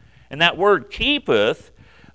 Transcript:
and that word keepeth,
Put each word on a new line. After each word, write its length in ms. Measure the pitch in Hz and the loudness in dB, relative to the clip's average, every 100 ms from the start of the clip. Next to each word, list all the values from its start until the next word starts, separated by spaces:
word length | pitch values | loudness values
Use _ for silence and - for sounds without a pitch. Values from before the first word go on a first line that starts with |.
| - _ - | -20 _ -14
and 100 | 139 | -2
that 160 | 170 139 | -2 2
word 340 | 196 185 113 | 2 0 -2
keepeth, 800 | - 240 294 - 117 107 165 - - - _ - | -6 -2 -2 0 2 2 -2 -10 -20 -20 _ -20